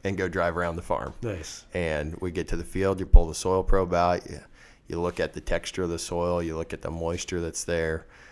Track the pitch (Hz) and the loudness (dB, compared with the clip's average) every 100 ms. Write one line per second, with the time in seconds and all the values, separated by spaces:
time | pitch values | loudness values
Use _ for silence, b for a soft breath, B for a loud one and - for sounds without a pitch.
0 | 98 95 92 90 85 85 87 82 - 67 | -4 -2 0 2 0 0 -2 -4 -4 -4
1 | - - 117 95 - - - 90 85 76 | -4 -8 -8 -6 -10 -14 -6 -2 0 0
2 | 76 82 90 87 80 85 87 95 95 92 | -4 -6 -4 -4 -2 -4 -4 0 0 0
3 | 92 - 82 76 92 92 90 98 90 87 | 8 8 8 0 0 2 4 4 4 4
4 | 87 87 - 76 - b b b - 85 | 4 2 -2 -14 -16 b b b -8 -2
5 | 87 - 78 90 - 87 - - 87 85 | -2 0 -2 -2 -2 -2 -2 -4 -2 -2
6 | - 87 87 87 85 78 82 82 - 82 | -4 -2 0 0 -2 -4 -6 -8 -8 -4
7 | 82 85 - 90 85 - - 85 80 80 | -4 -4 -4 -4 -4 -6 -2 0 0 -2
8 | - b b | -8 b b